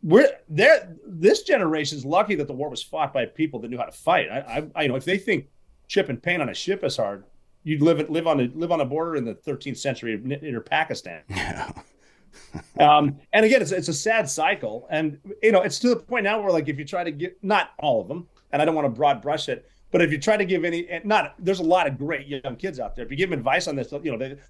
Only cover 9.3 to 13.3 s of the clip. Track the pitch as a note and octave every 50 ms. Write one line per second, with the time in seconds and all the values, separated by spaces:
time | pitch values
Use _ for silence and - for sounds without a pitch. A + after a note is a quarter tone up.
9.3 | - - _ D#3 C#3+ C#3+ - C#3 A#2 - - C#3 B2 - B2 A#2 A2 G2+ B2 C3
10.3 | C#3+ C#3 D#3 D3 B2 A2+ - - - D#3 D#3 - - - - F2+ E2 D#2 - -
11.3 | F#2+ - - - - - - - - - - _ _ _ _ _ _ _ _ _
12.3 | - - - - - - - _ _ - D3 D3 D3+ D3+ D3 C#3 C#3 - _ _